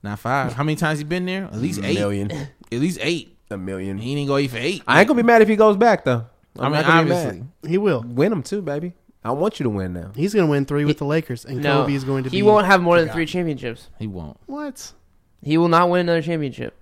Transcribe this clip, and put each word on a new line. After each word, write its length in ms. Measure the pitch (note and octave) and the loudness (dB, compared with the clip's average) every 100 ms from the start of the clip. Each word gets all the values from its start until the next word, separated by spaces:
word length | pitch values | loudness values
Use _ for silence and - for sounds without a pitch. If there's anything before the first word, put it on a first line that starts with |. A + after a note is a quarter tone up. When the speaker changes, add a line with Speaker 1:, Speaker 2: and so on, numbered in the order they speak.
Speaker 1:
Not 160 | G2+ G#2 | -10 -8
five. 340 | A#2 C#3 B2+ | -4 -2 -2
How 100 | A#2 | -4
many 120 | D3 D3+ | -4 -2
times 220 | D#3+ D3+ | -2 -2
he 60 | D3+ | -4
been 180 | F3+ | -6
there? 200 | F3+ F#3+ | -4 -6
At 100 | F#3+ G#2+ | -8 -6
least 240 | C#3 G#2 | -6 -4
eight. 120 | G2 | -4
Speaker 2:
Million. 360 | G2+ G2+ G2+ G2+ | -2 -2 -2 -4
Speaker 1:
At 180 | C#3+ C#3+ _ - | -6 -12 _ -10
least 260 | A#2+ D#3 F3 | -4 -4 -2
eight. 380 | B2 E3+ - _ _ | -4 -4 -6 _ _
Speaker 2:
A 60 | G2+ | -10
million. 400 | F#2 F#2+ F#2+ G2 | -8 -8 -8 -8
Speaker 1:
He 180 | A#2+ | -6
didn't 140 | C#3+ C#3+ | -6 -2
go 80 | C#3 | -2
eight 140 | C#3 | -2
for 80 | A#2+ | -4
eight. 240 | C3 F#3 - | -4 -6 2
Speaker 2:
I 140 | C3+ | 4
ain't 80 | G#3+ | 6
gonna 140 | D#4 | 4
be 40 | A#3 | 6
mad 140 | A#3 | 6
if 80 | G#3+ | 6
he 80 | G#3+ | 6
goes 220 | G#3+ G3+ | 4 6
back 260 | A#3 G3 | 4 4
though. 220 | - A#2+ A2+ _ _ - | 0 -2 -4 _ _ -6
I'm 20 | |
Speaker 1:
I 40 | |
mean, 80 | C3 | -2
Speaker 2:
not 120 | D3+ D3 | 0 4
gonna 180 | E3 E3 | 4 4
be 60 | |
Speaker 1:
obviously. 260 | F3 D3 F#2 B2+ _ | 0 -2 -6 -14 _
Speaker 2:
mad. 80 | D#3 | -4
Speaker 3:
He 80 | F3+ | 0
will. 240 | G#3 C3+ A#2+ | 0 0 -2
Speaker 2:
Win 240 | A#2+ F3 | 0 0
'em 100 | G#3+ | 0
too, 180 | - G#3 | -4 -6
baby. 320 | E3 C#3+ F3 - _ _ | -6 -6 -8 -12 _ _
I 60 | G#2+ | -6
want 260 | C3+ G3 - | -2 -2 -2
you 60 | |
to 60 | C3 | -4
win 240 | G#2 F#2 | -2 -6
now. 180 | F2 F2 | -8 -10
Speaker 3:
He's 200 | G#2+ F3 | -6 -2
gonna 120 | G#3+ E3 | 2 2
win 180 | C#3+ C3+ | 2 0
three 180 | D3 | -2
with 120 | D3 D3 | 0 -2
Speaker 4:
He 20 | |
Speaker 3:
the 60 | C#3+ | 0
Lakers, 400 | D#3+ D#3+ B2 - | -2 -2 -10 -8
and 160 | C3 | -4
Speaker 4:
No, 180 | D3 C#3 | 0 2
Speaker 3:
Kobe 100 | C#3 | 2
is 100 | C#3 | -2
going 200 | C3 C3+ | -2 -4
to 40 | C3 | -2
Speaker 4:
he 80 | F3 | 2
Speaker 3:
be 40 | |
Speaker 4:
won't 240 | G3+ G#3+ F#3+ | 6 6 6
have 160 | F#3+ | 4
more 140 | F3 E3+ | 6 4
than 80 | D#3+ | 4
Speaker 3:
forgotten. 100 | E3 | -2
Speaker 4:
three 80 | D#3+ | -4
championships. 640 | F#3 E3+ C#3 A#2+ A#2 - - | -4 -4 -4 -8 -10 -16 -12
Speaker 1:
He 80 | A2 | -10
won't. 300 | F#2+ D#2 - | -10 -12 -16
Speaker 3:
What? 480 | - C#4 D4 C4 - - _ _ _ _ | -14 -10 -10 -12 -18 -20 _ _ _ _
Speaker 4:
He 140 | D3 D#3+ | 0 2
will 120 | E3+ | 4
not 200 | E3 F3 | 4 4
win 120 | F3+ | 2
another 200 | F3 E3+ | 2 0
championship. 540 | D#3 E3 C#3+ A#2 A#2 _ | 0 -4 -4 -6 -12 _